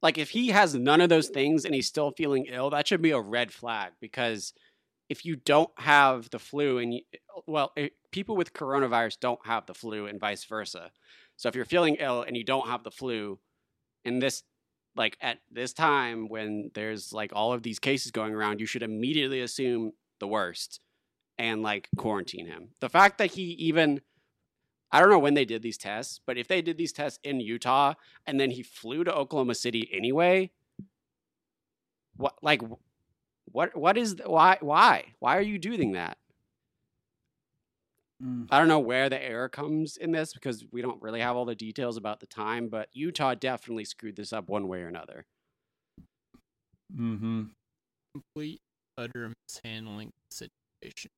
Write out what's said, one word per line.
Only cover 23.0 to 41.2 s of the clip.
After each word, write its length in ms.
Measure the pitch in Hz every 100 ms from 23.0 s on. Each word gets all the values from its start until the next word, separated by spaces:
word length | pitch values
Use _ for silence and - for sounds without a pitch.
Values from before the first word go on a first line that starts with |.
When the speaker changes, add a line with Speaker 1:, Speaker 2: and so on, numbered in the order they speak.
| 202 196
Speaker 1:
that 120 | 202
he 100 | 180 180 170 160
even, 320 | 160 156 143 _ _ _ _ _ _ _ _ _
I 80 | 139
don't 100 | 185
know 100 | 202
when 160 | 143 143
they 100 | 123
did 160 | 113
these 160 | 113 107
tests, 420 | 101 104 120 - -
but 140 | 123
if 80 | 120
they 160 | 185
did 140 | 170 156
these 140 | 165
tests 260 | - 147 -
in 160 | 143 135
Utah 540 | 110 117 127 131 143 156 _ - -
and 140 | 139
then 100 | 135
he 140 | 123
flew 400 | 127 - 113 139
to 100 | 175
Oklahoma 400 | 156 139 151 127
City 340 | 120 123 113 110
anyway, 560 | 95 117 135 175 185 190 _ _ _ - _ _ _ _ _ _ _ _ _ _ _ _ -
what, 180 | 135 -
like, 200 | 151 151
wh-, 140 | 113 110 _ _ _ _ _ _ -
what, 240 | 120 170 180
what 220 | 156 208
is 180 | 233 180
the, 120 | -
why, 280 | 160 170 190
why? 440 | 147 151 247 120 - _
Why 180 | 120 160
are 40 |
you 160 | 208 208
doing 340 | 175 233 131
that? 240 | 92 85 - _ _ _ _ _ _ _ _ _ _ _ _ _ _ _ _ _ _ _ _
Speaker 2:
Mm. 240 | 131 123 113
Speaker 1:
I 60 | 139
don't 80 | 165
know 100 | 156
where 300 | 120 127 135
the 120 | 131
error 280 | 135 113 127
comes 480 | - 147 156 156 -
in 140 | 156
this 220 | 165 156
because 300 | - 139 113 104
we 100 | 120
don't 200 | 123 120
really 180 | 110 113